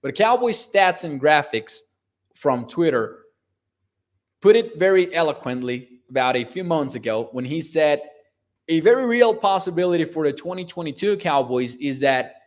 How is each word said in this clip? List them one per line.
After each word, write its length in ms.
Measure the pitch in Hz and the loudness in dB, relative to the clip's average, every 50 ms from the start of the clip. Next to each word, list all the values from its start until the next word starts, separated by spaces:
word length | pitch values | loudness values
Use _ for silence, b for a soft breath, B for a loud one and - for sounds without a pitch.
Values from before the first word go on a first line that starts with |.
But 120 | - 135 123 | -8 -8 0
Cowboys 540 | - 208 226 247 247 247 240 214 - - - | 2 2 4 4 2 2 -2 -2 -4 -6 0
Stats 340 | - 196 190 185 175 - | 2 2 4 4 2 -2
and 180 | - 165 147 135 | -6 -8 -8 0
Graphics 580 | 135 151 151 147 143 - - 113 110 - - - - _ _ _ _ _ _ _ _ _ | 2 4 4 4 2 0 -6 -6 -6 -6 -12 -12 -14 _ _ _ _ _ _ _ _ _
from 360 | _ - - 147 127 123 117 117 | _ -4 -2 0 0 0 -4 -8
Twitter 560 | - 165 170 160 135 120 110 98 - - _ _ _ _ _ _ _ _ _ _ _ _ _ _ _ _ _ _ _ _ _ _ _ _ | -2 0 0 2 2 0 -2 -4 -8 -18 _ _ _ _ _ _ _ _ _ _ _ _ _ _ _ _ _ _ _ _ _ _ _ _
put 140 | - 196 214 | 4 4 6
it 240 | 233 226 226 - 156 | 6 2 -2 -4 0
very 340 | 180 190 190 190 180 180 | 2 4 4 4 2 2
eloquently 880 | - 165 170 156 139 - - 127 127 127 127 123 123 123 127 _ - _ _ _ | 0 0 0 0 -2 -4 -6 -8 -6 -6 -4 -6 -6 -6 -8 _ -20 _ _ _
about 260 | 127 131 127 127 127 | -2 0 0 2 0
a 80 | 123 120 | -2 -4
few 180 | 120 - 180 | -4 -8 -8
months 320 | 185 170 170 156 143 131 131 | -4 -2 -2 -2 -2 -4 -6
ago 340 | 123 110 117 107 110 117 - | -8 -6 -4 -4 -4 -6 -6
when 120 | - 127 123 | -8 -10 -8
he 160 | 127 151 165 | -6 -6 -6
said, 420 | 156 - - 160 156 151 147 147 - - - - _ _ _ _ _ _ _ _ _ - | -8 -4 0 2 2 2 2 0 -2 -14 -20 -20 _ _ _ _ _ _ _ _ _ -2
"A 100 | 160 165 | -2 4
very 260 | 156 208 240 262 262 | 6 6 4 4 4
real 300 | 240 233 240 240 226 214 | 0 4 4 4 4 4
possibility 720 | 220 - 196 196 190 185 185 165 170 180 180 175 170 160 | 2 0 0 0 0 -2 -4 -2 0 0 2 2 0 0
for 200 | 160 165 160 156 | -2 -2 -2 -2
the 80 | 147 | -2
twenty 320 | 143 147 - 175 185 185 180 | -2 -2 -8 -10 -10 -10 -12
twenty-two 520 | 175 - 180 170 156 139 - - 202 208 | -12 -10 -10 -8 -8 -8 -4 -2 -2 -2
Cowboys 580 | 196 196 175 147 139 131 120 123 123 123 120 123 | 0 -2 0 0 0 0 0 -2 -2 -2 -2 -6
is 220 | - 147 143 135 135 | -6 -6 -6 -4 0
that 360 | 143 135 135 127 123 - - - _ | 0 2 2 0 -2 -6 -12 -20 _